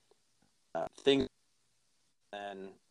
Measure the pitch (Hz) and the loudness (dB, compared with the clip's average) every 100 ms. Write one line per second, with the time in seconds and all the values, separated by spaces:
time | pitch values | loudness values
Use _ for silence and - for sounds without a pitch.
0 | _ _ _ _ _ _ _ 165 156 - | _ _ _ _ _ _ _ -6 -6 0
1 | 139 139 127 _ _ _ _ _ _ _ | 4 4 2 _ _ _ _ _ _ _
2 | _ _ - 101 101 98 95 - _ | _ _ -14 -10 -10 -10 -12 -16 _